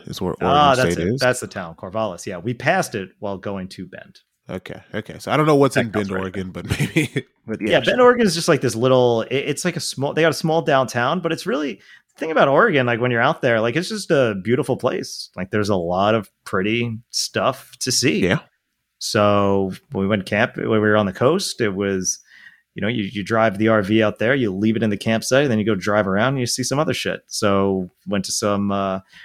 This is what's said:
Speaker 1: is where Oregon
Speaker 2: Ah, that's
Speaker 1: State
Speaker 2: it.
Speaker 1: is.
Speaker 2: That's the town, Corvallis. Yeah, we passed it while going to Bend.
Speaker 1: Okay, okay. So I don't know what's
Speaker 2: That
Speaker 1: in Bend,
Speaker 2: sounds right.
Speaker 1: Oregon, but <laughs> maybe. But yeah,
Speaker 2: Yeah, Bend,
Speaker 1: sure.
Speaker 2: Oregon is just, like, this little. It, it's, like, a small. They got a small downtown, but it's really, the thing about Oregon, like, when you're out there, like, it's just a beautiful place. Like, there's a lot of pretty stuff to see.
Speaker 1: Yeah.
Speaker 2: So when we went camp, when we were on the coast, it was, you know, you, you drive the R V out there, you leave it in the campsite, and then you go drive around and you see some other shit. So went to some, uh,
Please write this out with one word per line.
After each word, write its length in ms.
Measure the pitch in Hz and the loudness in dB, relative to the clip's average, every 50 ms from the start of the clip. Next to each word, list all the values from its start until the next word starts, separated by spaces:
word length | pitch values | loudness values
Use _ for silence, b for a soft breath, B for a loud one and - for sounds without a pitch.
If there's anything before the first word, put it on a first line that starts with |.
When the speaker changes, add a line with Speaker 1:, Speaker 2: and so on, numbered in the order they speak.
| - | -14
Speaker 1:
is 160 | - - - | -14 -10 -6
where 120 | 92 90 - | -6 -6 -4
Oregon 140 | - - 120 | -2 -2 0
Speaker 2:
Ah, 260 | 139 147 147 139 127 | 2 2 4 4 4
that's 200 | 123 131 85 87 | 2 2 0 0
Speaker 1:
State 120 | 85 82 | 0 -2
Speaker 2:
it. 60 | 98 123 | -2 -2
Speaker 1:
is. 80 | 135 | 0
Speaker 2:
That's 180 | 131 127 123 - | 0 0 0 -2
the 80 | 113 | -6
town, 280 | 95 - 101 87 85 82 | -10 -10 -10 -12 -12 -14
Corvallis. 500 | - - 92 92 110 110 101 87 - - | -14 -14 -8 -6 -4 -4 -4 -6 -8 -10
Yeah, 140 | 107 92 87 | -10 -10 -8
we 140 | 85 117 117 | -6 -6 -6
passed 400 | 117 123 151 185 190 165 - - | -4 -2 -2 0 0 -2 -4 -6
it 180 | 101 92 - _ - | -8 -8 -10 _ -10
while 180 | 107 101 98 | -10 -8 -8
going 320 | 92 - 104 98 95 92 92 | -8 -8 -8 -8 -8 -10 -12
to 160 | - - 92 | -12 -14 -16
Bend. 340 | 92 - - - - - - _ _ _ _ _ - | -14 -16 -20 -20 -20 -20 -20 _ _ _ _ _ -12
Speaker 1:
Okay, 320 | - 92 - - - - - _ - | -12 -12 -12 -12 -16 -16 -16 _ -10
okay. 240 | 107 - - 78 | -10 -10 -10 -14
So 140 | - - 98 | -10 -4 -2
I 60 | 117 | 0
don't 80 | 147 156 | 2 4
know 100 | 156 147 | 4 4
what's 200 | 139 139 131 - | 4 4 4 2
Speaker 2:
That 100 | 110 117 | 0 -2
Speaker 1:
in 60 | 110 | -2
Bend, 160 | 92 107 101 | -2 -4 -4
Speaker 2:
sounds 40 | 98 95 | -4 -4
right. 60 | 95 95 | -6 -6
Speaker 1:
Oregon, 280 | 92 92 98 92 92 | -6 -6 -8 -8 -8
but 140 | 90 87 - - | -10 -10 -6 -4
<laughs> 100 | - - | -2 -2
maybe. 460 | 147 - - 160 151 - - 139 - _ _ _ - | -2 0 0 0 0 0 -4 -6 -8 _ _ _ -12
But 140 | 110 110 - | -10 -8 -4
yeah, 80 | 104 - | 0 2
Speaker 2:
Yeah, 100 | 170 143 | 2 2
Bend, 60 | 123 180 220 | 2 2 4
Speaker 1:
sure. 60 | 247 | 6
Speaker 2:
Oregon 260 | 247 247 247 233 226 | 6 6 6 4 2
is 80 | 190 156 | 2 2
just, 140 | 170 - 180 | 0 2 2
like, 100 | 156 131 | 2 2
this 160 | 139 120 113 | 2 0 0
little. 460 | 110 123 131 131 127 123 120 117 113 | 2 2 4 6 6 6 6 4 2
It, 160 | - - 127 | 0 -2 -2
it's, 260 | 139 - 139 139 - - | -4 -2 -2 -4 -2 -2
like, 140 | 180 - | -4 -4
a 20 | 151 | -4
small. 340 | - - - 131 139 151 - | -6 -6 -6 -4 -4 -4 0
They 100 | 151 165 | 2 2
got 80 | 160 | 2
a 20 | 139 | 2
small 280 | - - 160 156 165 | 0 0 0 0 0
downtown, 600 | 143 160 143 131 127 - - 120 120 135 165 185 | 2 2 2 2 2 2 -2 -2 0 0 -2 -2
but 100 | 165 165 | -4 -4
it's 140 | 160 - - | -6 -6 -6
really, 280 | 175 240 294 302 262 95 | -4 -4 -4 -4 -6 -8
the 440 | - _ - - - _ _ _ - | -10 _ -20 -20 -20 _ _ _ -10
thing 120 | - 320 | -6 -2
about 180 | 320 262 170 139 | 2 4 4 6
Oregon, 360 | 139 165 226 226 156 135 123 | 6 4 4 4 4 2 2
like, 140 | 120 120 110 | 2 0 0
when 120 | 123 123 | 0 0
you're 100 | 120 117 | 2 2
out 200 | 120 147 165 - | 2 2 2 2
there, 200 | - 123 117 110 | 2 2 2 4
like, 160 | 113 120 120 | 2 2 0
it's 100 | 160 185 | -2 -4
just 240 | 196 220 208 - - | -4 -8 -6 -2 0
a 240 | 165 139 127 113 101 95 90 | 2 2 2 2 0 -2 0
beautiful 320 | 110 123 120 120 - 120 | 0 0 0 2 0 -2
place. 540 | - 120 127 - - - - - - - - - | 0 0 -2 -2 -2 -6 -8 -12 -14 -14 -14 -10
Like, 140 | 98 92 - | -10 -8 -2
there's 180 | - 107 104 101 | 0 0 2 2
a 60 | 104 | 2
lot 380 | 92 85 85 90 92 101 107 113 | 0 0 0 0 2 4 4 4
of 140 | 113 95 - _ _ - | 2 0 -4 _ _ -10
pretty 560 | - 107 95 95 107 113 120 120 120 110 113 - _ | -4 -2 -2 0 0 0 -2 -2 -4 -6 -10 -12 _
stuff 680 | - - - - - 110 98 131 135 - - - - - | -8 -6 -6 -4 -2 0 0 0 0 -2 -8 -20 -14 -8
to 140 | - 127 - | -4 -2 -2
see. 320 | - 117 139 226 190 104 | 0 2 2 2 2 2
Speaker 1:
Yeah. 140 | 87 98 - - _ _ _ _ _ _ _ _ _ _ - | 2 0 0 -2 _ _ _ _ _ _ _ _ _ _ -12
Speaker 2:
So 720 | - - - 107 104 104 101 101 101 98 98 98 98 95 98 - _ - - | -8 -2 0 2 4 4 4 4 2 2 2 2 0 -2 -4 -8 _ -8 -4
when 80 | 98 98 | -2 0
we 40 | 98 | 0
went 160 | 110 98 92 | 0 0 -2
camp, 320 | - 107 104 120 131 - | -2 0 0 0 0 -2
when 120 | - - 113 | -4 -2 0
we 100 | 113 107 | 2 2
were 180 | 107 107 107 | 4 4 4
on 80 | 107 104 | 4 2
the 80 | 95 95 | 0 0
coast, 480 | - 120 139 170 196 185 - - - | 0 2 2 2 0 -2 -4 -4 -2
it 80 | 117 104 | -2 -2
was, 500 | 92 98 101 98 98 95 92 - - - B B B B B B B B B B - | -2 -2 -2 0 0 -2 -2 -4 -6 -6 B B B B B B B B B B -10
you 60 | - | -6
know, 60 | 98 | -6
you, 160 | 107 123 117 98 | -4 -4 -4 -6
you 180 | 95 - 104 92 | -6 -6 -8 -4
drive 340 | 104 113 113 113 110 95 | -2 2 2 2 2 2
the 100 | 98 110 | 2 2
R 140 | 113 110 107 | 4 4 2
V 200 | 98 95 110 110 107 | 2 2 2 2 2
out 160 | 104 104 - | 2 0 0
there, 140 | 110 120 143 | 0 0 2
you 180 | 139 120 101 92 | 2 0 -2 -2
leave 220 | 98 107 110 110 | 0 0 0 2
it 60 | 107 113 | 2 0
in 80 | 107 | 0
the 40 | 101 | -2
campsite, 440 | - - 117 113 110 - - 131 135 | -2 -2 -2 -2 -2 0 2 2 4
and 100 | 147 135 | 4 4
then 60 | 110 107 | 2 0
you 60 | 98 | 0
go 80 | 110 104 | 0 0
drive 320 | 92 87 107 101 107 98 | 0 0 0 2 2 2
around 220 | 95 95 101 117 135 139 | 2 2 2 2 0 0
and 60 | 131 | -2
you 60 | 120 | -2
see 160 | 117 - - 123 | -4 -4 -4 -4
some 140 | - 135 143 | -2 -2 -2
other 140 | 156 - 123 | 0 -2 -2
shit. 300 | - - 92 87 - _ | -4 -4 -4 -6 -6 _
So 600 | - - - 110 101 98 98 98 98 95 95 92 87 _ _ - | -10 -6 -2 0 2 4 4 2 2 0 -2 -4 -6 _ _ -8
went 160 | - 101 98 92 | -4 -2 -2 -2
to 60 | - | -2
some, 400 | - - 110 104 101 101 101 101 | -4 -2 -2 0 0 0 0 -2
uh, 280 | 98 98 98 95 95 95 B B B B | -2 -2 -2 -2 -4 -6 B B B B